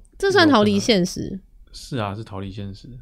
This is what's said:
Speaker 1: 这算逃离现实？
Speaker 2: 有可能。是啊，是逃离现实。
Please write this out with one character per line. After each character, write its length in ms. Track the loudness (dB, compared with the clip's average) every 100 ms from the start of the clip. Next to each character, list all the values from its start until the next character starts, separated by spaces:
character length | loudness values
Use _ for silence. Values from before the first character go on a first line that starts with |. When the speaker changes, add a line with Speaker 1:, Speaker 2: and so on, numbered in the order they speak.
| -20 -4
Speaker 1:
这 140 | 2
算 180 | 4 6
逃 140 | 6
离 160 | 4 2
现 260 | 2 2
实？ 180 | 2 -4
Speaker 2:
有 60 | -10
可 40 |
能。 60 | -10 -16 _ -20
是 240 | -20 -10 -6
啊， 180 | -6
是 80 | -8
逃 160 | -10 -12
离 100 | -10
现 240 | -10 -12
实。 160 | -14 -16 -20